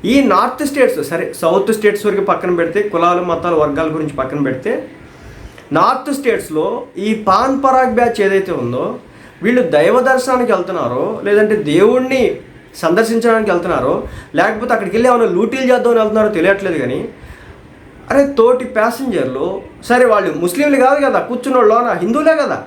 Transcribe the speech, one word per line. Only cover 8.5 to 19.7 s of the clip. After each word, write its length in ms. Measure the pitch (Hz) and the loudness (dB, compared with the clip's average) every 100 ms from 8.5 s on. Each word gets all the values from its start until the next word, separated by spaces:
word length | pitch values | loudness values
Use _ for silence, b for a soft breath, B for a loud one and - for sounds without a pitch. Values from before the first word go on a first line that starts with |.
| 151 | -4
ఉందో 220 | 120 120 180 247 - B B B | -4 -4 -6 -8 -14 B B B
వీళ్ళు 200 | 202 247 175 151 | 0 0 2 2
దైవ 240 | 170 247 254 | 4 2 2
దర్శనానికి 440 | 262 262 247 240 | 0 0 0 0
వెళ్తున్నారో, 500 | 190 175 175 123 123 175 220 196 | -2 -2 -4 -4 -2 -4 -4 0
లేదంటే 300 | 202 214 214 147 | 2 2 0 0
దేవుణ్ణి 520 | 156 214 254 254 269 220 - - - - - | 4 4 4 0 0 0 -2 -12 -20 -20 -4
సందర్శించడానికి 680 | 165 180 220 226 233 220 208 | 0 2 2 2 2 0 0
వెళ్తున్నారో, 420 | 175 175 143 127 185 B B B | -2 -2 -2 0 -2 B B B
లేకపోతే 380 | 156 196 214 247 | -2 0 -2 -2
అక్కడికి 240 | 233 190 208 | -2 -2 0
వెళ్ళి 140 | 247 | 2
ఏమైనా 160 | 240 214 180 | 2 2 2
లూటీలు 300 | 220 262 254 | 0 0 2
చేద్దామని 280 | 247 226 226 | 2 4 2
వెళ్తున్నారో 300 | 214 214 214 165 | 2 0 0 2
తెలియట్లేదు. 400 | 175 196 196 160 | 0 0 -2 -4
కానీ 220 | 123 143 220 - B B B B - - - - - | -4 -6 -8 -14 B B B B -20 -20 -20 -20 0
అరే 140 | 277 277 277 | 2 2 4
తోటి 240 | 226 247 | 4 4
ప్యాసింజర్లు, 840 | 254 220 220 240 269 180 127 127 170 - - | 0 0 0 -2 -4 -2 -2 -4 -6 -6 -12